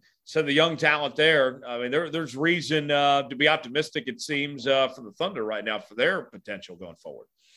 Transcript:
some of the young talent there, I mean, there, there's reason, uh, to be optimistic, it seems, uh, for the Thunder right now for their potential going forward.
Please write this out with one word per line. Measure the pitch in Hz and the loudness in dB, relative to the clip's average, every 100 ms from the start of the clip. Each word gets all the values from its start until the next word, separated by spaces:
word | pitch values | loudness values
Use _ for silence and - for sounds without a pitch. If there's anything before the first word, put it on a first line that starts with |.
| _ _ | _ _
some | - 156 | -6 -2
of | 147 | 2
the | |
young | 143 165 156 | 4 4 2
talent | 156 151 143 | 2 2 0
there, | 151 156 151 131 135 120 | 2 4 6 4 0 -8
I | 120 | -6
mean, | 123 | -2
there, | 143 165 | -2 -2
there's | 156 156 127 | -4 -6 -2
reason, | 165 175 139 156 147 | 0 0 0 0 2
uh, | 143 143 139 127 | 2 4 4 2
to | 127 | 2
be | 151 | 4
optimistic, | 156 127 139 151 151 135 | 2 0 -4 -2 -4 -6
it | 117 | -8
seems, | - 143 147 139 127 | -6 -4 -4 -4 2
uh, | 135 131 | 4 2
for | - | -2
the | 110 | -14
Thunder | - 180 170 | -6 -6 -4
right | 107 107 | -6 -4
now | 107 107 | -4 -6
for | - | -6
their | 107 147 185 | -2 -2 -2
potential | 131 98 - 98 - | -6 -14 -12 -12 -14
going | 87 90 85 | -16 -18 -16
forward. | 82 67 - _ _ | -16 -16 -18 _ _